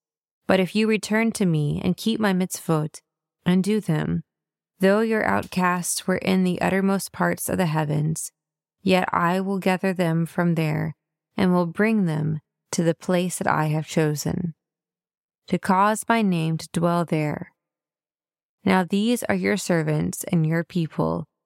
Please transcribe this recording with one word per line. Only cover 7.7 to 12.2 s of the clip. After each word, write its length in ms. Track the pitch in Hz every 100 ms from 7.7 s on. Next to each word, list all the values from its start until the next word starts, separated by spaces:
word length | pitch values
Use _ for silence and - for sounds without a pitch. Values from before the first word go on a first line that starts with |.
| 156 151 151 156 156 - - _ _ _ _
yet 260 | 190 185 -
I 280 | - 170 185
will 180 | 190 196
gather 340 | 190 185 190
them 340 | 180 175 165 165
from 280 | - 175
there 400 | 165 156 156 160 - _ _ _ -
and 160 | 185
will 140 | 180 175
bring 380 | - 214 220
them 360 | 180 156